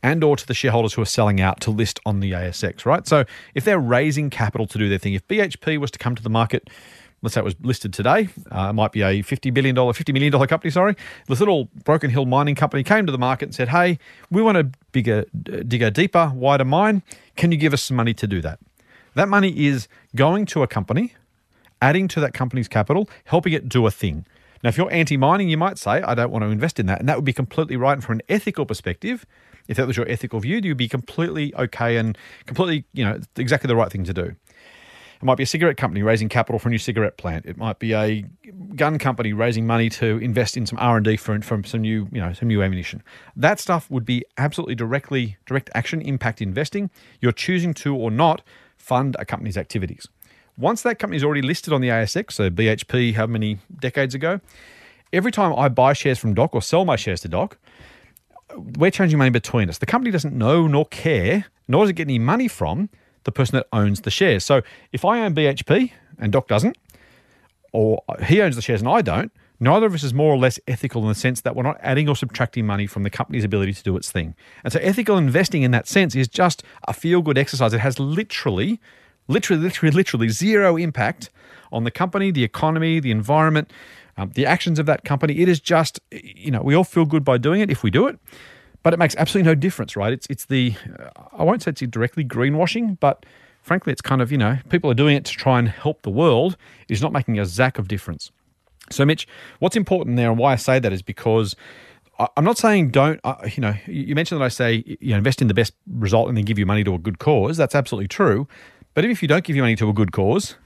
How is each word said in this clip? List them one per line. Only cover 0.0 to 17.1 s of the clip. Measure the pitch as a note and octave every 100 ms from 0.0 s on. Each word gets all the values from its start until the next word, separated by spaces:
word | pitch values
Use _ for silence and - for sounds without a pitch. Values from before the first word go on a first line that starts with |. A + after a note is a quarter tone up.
and | C3 E3
or | D#3 C#3+
to | -
the |
shareholders | A#2 C3 A#2 A2
who | -
are | G#2+
selling | - G#2+ G2
out | F#2+ -
to | -
list | G#2+ A2 - -
on | G2+
the | G2
A | F#2
S | F2+ F2
X, | G2 - -
right? | D#3+ -
So | D#3 C3 - -
if | - C#3
they're | F#3+
raising | B2 B2 D3+ C#3+ D3
capital | - G#2+ A2 A2
to | G2+
do | G#2
their | G2
thing, | G2+
if | G2 -
B | G#3
H | G3 -
P | - D#3
was | C#3
to | -
come | B2 A#2+
to |
the | A2
market, | A2+ A#2 - - - - - - _
let's | A#2 A#2
say |
it |
was | G2 F2
listed | B2 B2 G#2+
today, | - A2 F3 G3+ - -
uh, | G2+ F#2+
it |
might | G#2+ G#2+
be | G#2+
a | G2 G2
fifty | G2+ C3+ C3
billion | B2+ C3+ B2+
dollar, | B2
fifty | A#2 D#3
million | C3+ D3
dollar | C#3+ C3+
company, | D#3+ E3+
sorry. | D3 F#3+ G#3 - - -
This | C3
little | G#3 E3+ B2 -
Broken | - D3+ D3
Hill | B2 C3
mining | C3 C#3+ C3
company | - C#3
came | B2+ G#3+ F#3+
to |
the | C3
market | B2 C3 C#3+
and |
said, | - B2
"Hey, | D#3+ F3+ E3+ - - -
we | F3+
want | A3 F#3+
a | C#3+ - _
bigger, | C3+ A2 G#2+ - - -
uh, | - A#2
dig | A#2+
a | A2+
deeper, | G#2 F#3+ F3 E3
wider | C3 B2+ C#3 C3
mine. | D3+ G#3 G3+ -